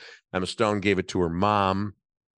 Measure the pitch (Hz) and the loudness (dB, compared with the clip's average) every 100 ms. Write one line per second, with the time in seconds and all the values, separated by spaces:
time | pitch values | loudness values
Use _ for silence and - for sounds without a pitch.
0 | - - _ 92 90 - 107 104 101 92 | -20 -20 _ -4 -4 0 0 2 2 0
1 | 90 95 85 87 104 104 95 95 104 - | 0 -2 -2 0 2 2 2 0 -4 -10
2 | _ _ _ | _ _ _